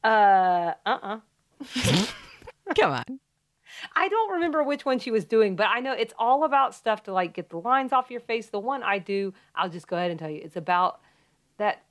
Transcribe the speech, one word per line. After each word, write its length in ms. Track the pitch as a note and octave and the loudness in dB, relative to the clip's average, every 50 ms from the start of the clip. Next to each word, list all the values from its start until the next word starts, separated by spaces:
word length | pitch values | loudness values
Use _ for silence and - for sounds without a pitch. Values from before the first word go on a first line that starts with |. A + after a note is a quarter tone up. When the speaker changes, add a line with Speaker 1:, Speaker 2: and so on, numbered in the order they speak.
| - | 4
Speaker 1:
Uh, 720 | A3+ A3 G#3+ G#3 G3+ G3 F#3+ F#3 F#3 F3+ F3 F3 E3+ - - _ | 4 6 6 8 8 8 6 6 4 2 2 0 -2 -4 -4 _
uh-uh. 360 | G3+ B3 - - G3 G#3 A3 _ _ _ _ _ _ _ _ | -4 -4 -2 -4 -10 -10 -10 _ _ _ _ _ _ _ _
Speaker 2:
<laughs> 460 | C#4 - - B3+ - - - E3+ G3+ - - - - - - - - - - _ _ G4 E4 - | -18 -10 -8 -2 0 2 2 2 0 -2 -6 -14 -18 -20 -20 -20 -20 -20 -20 _ _ -4 0 2
Come 140 | C#4+ F3+ C#3 | 2 2 2
on. 280 | B2 A#2 - C4 C4+ _ _ _ _ _ _ _ _ _ _ - - - - - | -2 -6 -8 -14 -16 _ _ _ _ _ _ _ _ _ _ -18 -18 -18 -6 -2
Speaker 1:
I 120 | D#4+ F#4 G4 | 0 0 2
don't 240 | G4+ A4+ A4 G#4 G4 | 2 0 0 0 -2
remember 300 | F4 E4+ E4+ D4 D#4 D4 | -2 -2 0 0 0 0
which 220 | C4 C#4+ - - | 0 -2 -4 -2
one 140 | C#4 C4 A#3+ | -2 -2 -2
she 120 | - B3+ | -2 -2
was 140 | A3 A3 F3+ | -2 -2 -2
doing, 320 | - A#3 A3 A3 G3+ F#3+ | 2 2 2 4 2 2
but 100 | E3 G#3 G3 | 0 0 2
I 120 | G#3 A#3+ | 2 0
know 120 | B3 C4+ C4 | -2 -4 -2
it's 220 | - A3+ A3 - - | -2 -4 -6 -2 -2
all 260 | A3 A#3 C4 C#4 D#4 | 2 2 4 4 4
about 300 | D#4 C4+ C#4 C4+ B3 - | 2 2 2 2 2 -2
stuff 280 | - _ A3+ G#3+ G#3 _ | -4 _ -2 -2 -2 _
to, 80 | - F#3+ | -4 -2
like, 200 | F#3 F3+ F3 G#3+ | -2 -2 -2 -4
get 140 | - E3+ _ | -10 -12 _
the 80 | - E3+ | -10 -8
lines 340 | E3+ A#3 B3+ C4+ C4+ B3+ C#4 | 0 2 2 2 2 2 0
off 180 | B3+ B3+ - | 0 0 -2
your 100 | B3 A#3+ | -8 -12
face. 280 | A#3+ - A#3 A#3 A3+ - | -6 -4 -4 -4 -4 -6
The 120 | - G3+ | -8 -6
one 220 | G3+ A#3+ C#4 C4+ A#3 | -4 -4 -6 -4 -2
I 160 | - G3+ G3+ | -2 -2 -2
do, 340 | E3+ - G3 G3 G3 G3 F#3+ _ _ _ _ | -2 -4 -4 -2 -2 -4 -8 _ _ _ _
I'll 140 | - - F#3 | -4 -4 -4
just 160 | D#3+ F3+ - - | -4 -12 -8 -6
go 80 | F#3 | -4
ahead 140 | E3+ F3+ F3+ | -2 -2 -2
and 80 | E3+ D#3+ | -4 -6
tell 100 | E3 D#3 | -8 -10
you, 100 | D#3 D3+ - | -10 -10 -12
it's 120 | D#3 _ | -10 _
about 440 | F3+ D#3+ F3+ F3+ F3+ F#3 F3+ - - _ _ _ _ _ _ _ _ _ _ _ _ | -10 -2 0 2 2 2 2 0 -4 _ _ _ _ _ _ _ _ _ _ _ _
that 240 | G#3 G#3 - - _ _ | -2 -2 -2 -2 _ _